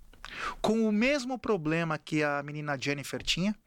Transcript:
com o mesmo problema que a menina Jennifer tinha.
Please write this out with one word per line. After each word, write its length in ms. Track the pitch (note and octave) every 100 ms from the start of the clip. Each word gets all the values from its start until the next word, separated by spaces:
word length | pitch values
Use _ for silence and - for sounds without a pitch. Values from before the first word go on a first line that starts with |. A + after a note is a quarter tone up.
| - - - - - -
com 260 | - A3+ A3
o 40 |
mesmo 460 | G#3 B3+ D4 B3 B3+
problema 600 | - G3+ D3+ D#3+ E3 D3+
que 260 | - D#3
a 180 | D3 C#3+
menina 340 | C#3+ D3+ D3+ C#3
Jennifer 420 | A#2 C#3+ C3 B2+
tinha. 340 | - - G3 G#3